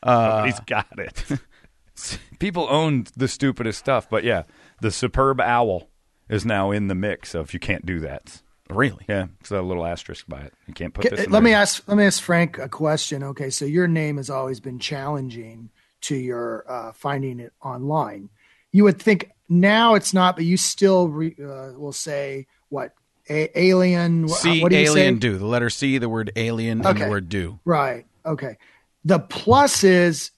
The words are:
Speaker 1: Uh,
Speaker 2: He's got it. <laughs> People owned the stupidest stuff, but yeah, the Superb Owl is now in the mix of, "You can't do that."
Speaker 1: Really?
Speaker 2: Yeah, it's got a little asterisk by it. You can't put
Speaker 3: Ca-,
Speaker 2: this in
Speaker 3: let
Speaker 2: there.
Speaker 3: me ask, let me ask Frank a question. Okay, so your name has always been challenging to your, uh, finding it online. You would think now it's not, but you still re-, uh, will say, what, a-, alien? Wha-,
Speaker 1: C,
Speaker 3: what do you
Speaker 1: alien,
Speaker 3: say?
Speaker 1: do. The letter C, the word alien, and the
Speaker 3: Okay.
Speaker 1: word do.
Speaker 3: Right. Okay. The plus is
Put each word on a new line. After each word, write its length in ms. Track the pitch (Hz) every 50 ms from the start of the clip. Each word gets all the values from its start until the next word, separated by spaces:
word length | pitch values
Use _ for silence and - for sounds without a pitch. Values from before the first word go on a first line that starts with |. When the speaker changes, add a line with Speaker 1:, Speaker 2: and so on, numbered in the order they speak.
| -
Speaker 1:
Uh, 400 | 123 123 120 117 110 110 107 107
Speaker 2:
He's 120 | 131 127 - -
got 220 | - - 107 101 _ - -
it. 260 | 95 - - - - - 139 135 - _ _ _ _ _ _ _ _
<laughs> 320 | _ _ - - - - - - _ - _
People 260 | - 202 185 175 165 120
owned 440 | 135 151 160 156 147 131 110 - _
the 120 | - 131 127
stupidest 500 | - - - 139 127 - 117 113 104 -
stuff, 300 | - - 139 120 - _
but 140 | - 110 82
yeah, 180 | 120 113 90 78 _ _ _ _ _ _ _
the 100 | - 110
Superb 500 | 95 - - 120 - 127 135 135 135 127
Owl 480 | 104 107 120 120 120 113 95 87 - _ _ _ _ _ _ _ _ _
is 160 | 107 107 92
now 260 | 117 110 98 98 98
in 180 | 101 104 104 98
the 60 | 95
mix 400 | 90 98 104 92 - - - -
of, 180 | 85 78 73 -
"You 60 | 82
can't 260 | - - 98 85 76
do 140 | 85 92 85
that." 420 | 78 73 67 - _ - - - _ _ _ _ _ _
Speaker 1:
Really? 340 | - 98 131 135 92 - - -
Speaker 2:
Yeah, 180 | 104 98 95 87 - _
it's 100 | _ -
got 100 | 104 98
a 20 | 92
little 220 | 90 92 87 82
asterisk 400 | 85 87 85 - - - - -
by 140 | - - 67
it. 140 | 71 71 _ _ _
You 60 | - 80
can't 200 | - - 87 -
put 100 | - -
Speaker 3:
Ca-, 60 | 120
Speaker 2:
this 160 | - - -
in 60 | - 196
Speaker 3:
let 60 | 214
Speaker 2:
there. 40 | 220
Speaker 3:
me 80 | 233 220
ask, 300 | 208 208 - - - -
let 100 | - 202 208
me 60 | 208
ask 180 | 196 185 - -
Frank 360 | - 175 170 170 165 170 -
a 100 | 131 135
question. 540 | - - 156 156 151 151 - - 151 139 139
Okay, 280 | 139 139 - 147 135
so 140 | 131 - 147
your 220 | 139 147 175 180
name 300 | 175 165 160 156 151 147
has 140 | 143 135 117
always 280 | 139 135 135 131 131 117
been 180 | - 135 123 123
challenging 920 | - - 151 139 135 143 151 143 135 131 117 117 113 110 113 113 117 107 _ _ _ _ _ _ -
to 120 | - 147
your, 480 | 135 127 123 123 120 117 117 113 110 - -
uh, 240 | 123 123 113 113 113
finding 480 | _ - 143 139 139 135 135 123 120
it 120 | 120 117 _ _ -
online. 680 | 139 127 123 127 139 151 160 139 110 101 98 98 104 _ _ _ _ _ _ _ _ -
You 120 | 185 208
would 140 | 202 190 -
think 300 | - 220 208 175 - - _ _ _ _
now 460 | 170 175 180 196 208 220 233 233 220
it's 200 | 202 - - -
not, 220 | 190 180 180 175
but 80 | - 165
you 100 | 165 180
still 520 | 175 - - - - 196 196 190 185 180 170
re-, 280 | 147 151 160 160 165 -
uh, 340 | 143 143 139 135 131 135 127 131
will 140 | 147 143 135
say, 540 | - - 160 147 139 143 139 135 135 135 _ _ _ _ _
what, 220 | - 139 127 120 _ _ _ _ _ _ _ _
a-, 220 | 147 156 156 160 - -
alien? 680 | 180 185 185 185 185 180 180 175 170 170 170 165 165
Wha-, 80 | 156 160
Speaker 1:
C, 280 | - - 165 170 160 160
Speaker 3:
what 80 | 175
do 80 | 180 151
you 80 | 147
Speaker 1:
alien, 300 | 151 151 151 143 139 127
Speaker 3:
say? 20 | 113
Speaker 1:
do. 160 | 101 123 101 92
The 80 | 98
letter 220 | 104 120 123 120 117
C, 280 | - - - 139 131 135
the 100 | 117 117
word 240 | 113 113 110 104 104
alien, 420 | 113 113 113 117 113 113 113 113 110 110
and 100 | 117 110 104
the 40 | 104
Speaker 3:
Okay. 80 | 104
Speaker 1:
word 180 | 104 101 95 82
do. 300 | 92 101 90 85 - - _
Speaker 3:
Right. 400 | 170 170 151 139 135 123 120 113 _ _ _ _
Okay. 320 | 160 160 139 - 135 208 _ _ _ _ _ _ _ _ _ _
The 140 | 151 185 165
plus 680 | - - - - - - 233 269 285 277 - - -
is 460 | 196 185 180 175 175 165 139 - - _